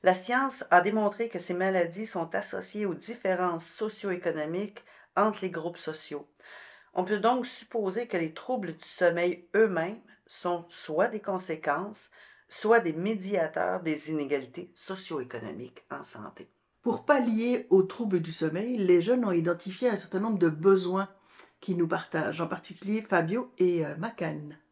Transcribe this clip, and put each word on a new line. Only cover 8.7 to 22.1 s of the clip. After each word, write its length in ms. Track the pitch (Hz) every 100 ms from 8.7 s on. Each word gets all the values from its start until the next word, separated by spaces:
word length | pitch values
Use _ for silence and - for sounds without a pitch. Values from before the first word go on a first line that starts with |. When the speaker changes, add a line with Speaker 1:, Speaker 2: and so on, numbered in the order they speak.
Speaker 1:
du 160 | 160 -
sommeil 580 | - 175 170 180 175 -
eux-mêmes 460 | 202 220 175 170 220 - - _
sont 380 | - 180 175 170
soit 400 | - - 156 220
des 120 | 220
conséquences, 920 | 208 185 185 160 156 147 202 214 - - - - _
soit 320 | - 214 233
des 140 | 180
médiateurs 880 | 156 190 220 185 196 156 - 180 185
des 280 | 165 147 151
inégalités 600 | 156 139 139 123 - -
socio-économiques 1080 | - - 190 - 156 127 120 110 85 123 - _
en 120 | 143
santé. 460 | 143 - 107 - - _ _ _
Speaker 2:
Pour 220 | 240 -
pallier 640 | - 285 240 220 233 247 -
aux 140 | 190
troubles 380 | 190 - 220 185
du 120 | 160
sommeil, 460 | 160 160 165 226 247
les 240 | 185 175
jeunes 220 | 180 254 220
ont 60 |
identifié 580 | 175 165 170 196 185 247
un 60 | 214
certain 240 | - 185
nombre 180 | 220 202
de 100 | 170
besoins 600 | 151 185 196 180 190 196 - _ - - _
qui 140 | -
nous 120 | 175 165
partagent, 540 | 165 -